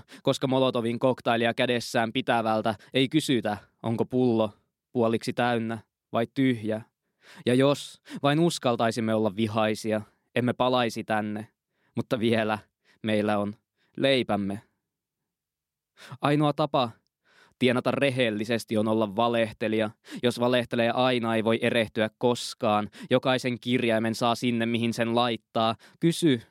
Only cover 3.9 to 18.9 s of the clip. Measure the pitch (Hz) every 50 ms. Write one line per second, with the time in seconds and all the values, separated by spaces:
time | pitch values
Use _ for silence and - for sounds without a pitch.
3.9 | 117 110 110 - 127 127 127 123 113 110 107 104 - _ _ _ _ _ _ _
4.9 | - 123 113 113 117 107 - 127 - - 120 123 120 113 113 110 113 110 - _
5.9 | _ _ _ _ - 117 117 - - 139 135 131 120 110 104 107 107 110 113 _
6.9 | _ _ _ _ _ _ _ - - - - 117 127 127 135 143 143 - - -
7.9 | - - _ - 294 190 - 143 147 160 170 170 - - - 127 117 113 117 113
8.9 | 110 123 110 110 110 110 110 107 90 110 113 107 107 113 110 110 107 - - 110
9.9 | 107 107 107 - _ _ _ _ - 123 120 123 110 - 127 127 127 123 120 113
10.9 | - 113 107 - 110 107 104 104 104 107 107 - _ _ _ _ _ _ _ _
11.9 | - 117 107 - 135 110 113 117 113 110 110 107 107 104 - _ _ _ _ _
12.9 | _ _ - 110 107 104 104 104 107 101 101 104 104 - _ _ _ _ _ _
13.9 | _ - 135 135 135 127 110 - 104 101 101 98 101 113 - _ _ _ _ _
14.9 | _ _ _ _ _ _ _ _ _ _ _ _ _ _ _ _ _ _ _ _
15.9 | _ - - - 127 - - 139 151 151 151 147 143 - 156 143 - 143 120 113
16.9 | - _ _ _ _ _ _ _ _ _ - _ _ - 117 123 120 123 - 131
17.9 | 113 123 139 139 123 131 123 113 107 107 110 117 117 110 - - 113 107 107 110